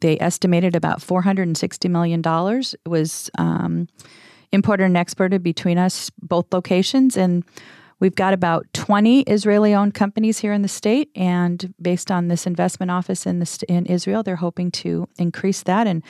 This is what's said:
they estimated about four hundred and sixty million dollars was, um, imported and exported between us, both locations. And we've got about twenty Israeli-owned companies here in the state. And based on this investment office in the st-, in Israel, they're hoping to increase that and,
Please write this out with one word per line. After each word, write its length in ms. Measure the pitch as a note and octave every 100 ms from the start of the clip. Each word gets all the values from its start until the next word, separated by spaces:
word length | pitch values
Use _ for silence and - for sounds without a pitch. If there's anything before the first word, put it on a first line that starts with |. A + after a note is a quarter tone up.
they 180 | E3 D#3
estimated 560 | E3+ - F#3+ E3+ F3+ E3+
about 260 | D#3+ D3+
four 220 | - F#3
hundred 240 | F#3 F#3+ F3+
and 100 | D#3+
sixty 320 | F#3 - F#3
million 320 | E3+ E3+ E3
dollars 540 | E3 E3 F#3 A#3+ B3+ - E3
was, 460 | E3 D#3 - - -
um, 480 | E3+ E3+ F3 E3+ E3+ _ - - - - _
imported 320 | G3 G3+ G3
and 120 | F#3+ F3
exported 460 | F3 - F#3 F#3+
between 380 | F3 D#3+ F3+ F3
us, 320 | F3+ - - -
both 320 | - F3 E3+
locations. 640 | F#3 - F#3 G3 C4+ C4 G3
And 260 | F#3 F3 - - - - - -
we've 140 | F#3
got 200 | F#3 F#3
about 340 | F#3+ F3 E3 -
twenty 500 | - - G3+ G#3+ C4
Israeli-owned 760 | - G#3 G#3 G#3 G#3 G3+ G3+ G3+
companies 420 | G3+ A3 A3 G#3+
here 160 | G#3
in 80 | G#3
the 60 | G3
state. 420 | - G#3 B3 D4 -
And 580 | F#3 F3+ F3 F3 F#3 -
based 300 | F3 F3+ -
on 160 | F#3 F3
this 180 | E3+ -
investment 460 | F3 F3+ - F3+
office 340 | F3+ F3+ F#3 F#3
in 140 | F3
the 80 | E3+
st-, 200 | - -
in 200 | F3 F3+
Israel, 340 | F3+ F#3+ G#3
they're 140 | G#3+ F3+
hoping 340 | F3 - F3+
to 360 | - E3+ E3+ E3+ -
increase 460 | F3 - F#3+ G3
that 240 | - F#3 A3+
and, 160 | E3 -